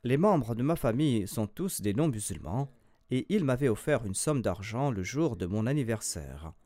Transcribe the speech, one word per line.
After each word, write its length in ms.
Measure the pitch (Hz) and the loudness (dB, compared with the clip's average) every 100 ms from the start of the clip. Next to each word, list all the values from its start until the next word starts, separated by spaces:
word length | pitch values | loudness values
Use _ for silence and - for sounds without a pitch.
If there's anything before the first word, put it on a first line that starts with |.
Les 140 | 123 135 | 2 4
membres 380 | 202 180 113 117 | 6 4 2 0
de 80 | |
ma 120 | 135 165 | 0 2
famille 520 | 127 113 156 117 95 | 2 2 2 2 0
sont 180 | - 107 | -2 -4
tous 360 | - 185 - | -4 -6 -2
des 120 | 104 | -2
non-musulmans, 760 | 101 160 110 - 78 - 110 139 _ _ _ _ | 2 0 0 -6 -8 -4 -4 -4 _ _ _ _
et 160 | 131 - | -2 0
ils 140 | 208 | 0
m'avaient 260 | 143 127 139 | 2 2 2
offert 360 | 104 - 135 110 | 2 2 0 0
une 100 | 95 | -2
somme 260 | - 143 | 0 2
d'argent 480 | 107 92 101 113 143 | 0 -2 -6 -2 -2
le 140 | 107 | -2
jour 320 | 87 135 160 107 | -4 0 0 0
de 100 | 90 | -2
mon 220 | 104 110 | 0 0
anniversaire. 880 | 151 113 110 - - 69 69 80 - | 0 0 -2 -4 -8 -10 -12 -12 -16